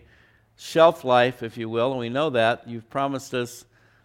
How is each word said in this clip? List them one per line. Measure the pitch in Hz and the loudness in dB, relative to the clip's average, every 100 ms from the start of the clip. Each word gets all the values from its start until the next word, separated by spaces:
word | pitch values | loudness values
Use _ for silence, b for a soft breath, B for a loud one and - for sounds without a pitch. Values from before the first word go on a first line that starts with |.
| b b b b b _ | b b b b b _
shelf | - 165 165 165 | -2 6 6 4
life, | 131 123 123 127 | 2 4 4 0
if | 113 120 | -12 -10
you | 110 | -6
will, | 113 127 | -2 -2
and | 131 | -2
we | 117 | -6
know | 131 156 | -4 -2
that. | 120 113 120 120 | 2 2 0 -8
You've | 117 - | -16 -10
promised | 139 139 131 - | -6 -6 -6 -8
us | 127 120 - - b b b | -8 -8 -12 -20 b b b